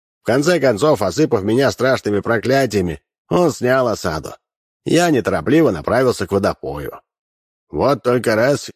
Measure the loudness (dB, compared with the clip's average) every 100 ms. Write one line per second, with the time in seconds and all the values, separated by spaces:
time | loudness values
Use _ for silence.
0 | _ _ -2 0 2 2 2 2 2 2
1 | 0 0 0 0 0 0 0 0 0 0
2 | -2 -2 -2 -2 0 0 0 0 -2 -6
3 | _ _ -4 0 0 0 0 0 0 -2
4 | -4 -6 -10 -18 _ _ _ _ 0 2
5 | 2 2 0 -2 2 2 2 0 0 0
6 | 2 0 0 0 0 -4 -8 -10 -10 -12
7 | _ _ _ _ _ _ _ -2 0 0
8 | 0 0 0 2 2 0 -4